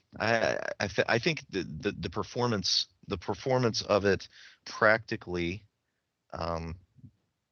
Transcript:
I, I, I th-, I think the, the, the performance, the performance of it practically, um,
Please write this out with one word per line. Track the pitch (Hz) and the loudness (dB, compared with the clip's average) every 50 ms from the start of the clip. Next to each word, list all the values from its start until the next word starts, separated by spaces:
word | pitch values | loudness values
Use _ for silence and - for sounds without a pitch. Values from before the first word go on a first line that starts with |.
| _ _ - - | _ _ -6 -2
I, | - 110 117 | 0 2 2
I, | 113 104 69 55 - - - - - | 4 4 2 2 0 -2 -4 -4 -4
I | - | -4
th-, | 101 - - - - | -2 0 0 2 4
I | 113 | 2
think | 117 - 180 156 - - - | 2 2 2 -2 -2 -6 -6
the, | - 95 80 - 76 80 | -4 -4 -4 -4 -6 -6
the, | - 104 95 87 | -4 -4 -4 -4
the | 87 95 | -6 -6
performance, | - 110 92 - - 120 120 123 113 98 87 - - - - - _ _ - | -4 -6 -6 -6 -4 -2 0 0 0 0 0 0 0 0 -2 -4 _ _ -8
the | - 98 | -8 -6
performance | 87 - - 101 - - 135 127 127 127 113 104 - - | -6 -4 -6 -6 -4 0 2 2 4 4 2 2 0 0
of | - 104 101 92 | 2 2 4 4
it | 101 95 90 - - - - - - - _ - | 4 2 2 0 -8 -20 -20 -20 -20 -20 _ -16
practically, | - - - 113 107 110 113 110 - 117 104 - 90 90 87 87 85 92 110 - _ _ _ _ _ _ _ _ _ _ _ _ _ - | -10 -2 2 4 4 4 4 2 -4 -6 -6 -6 -4 -2 -2 -2 -2 -4 -6 -10 _ _ _ _ _ _ _ _ _ _ _ _ _ -8
um, | - 85 85 85 82 82 82 82 92 - _ _ _ - - _ _ _ _ _ _ _ _ | -6 -4 -4 -4 -4 -4 -6 -10 -10 -14 _ _ _ -20 -20 _ _ _ _ _ _ _ _